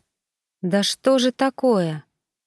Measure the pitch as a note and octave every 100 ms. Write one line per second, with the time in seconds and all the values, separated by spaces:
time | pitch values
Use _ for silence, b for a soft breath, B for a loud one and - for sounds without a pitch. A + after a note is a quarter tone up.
0 | _ _ _ _ _ _ F3+ G3 G3 -
1 | C4 C4 B3+ - C4+ - C4 G3+ E3 D#3
2 | - _ _ _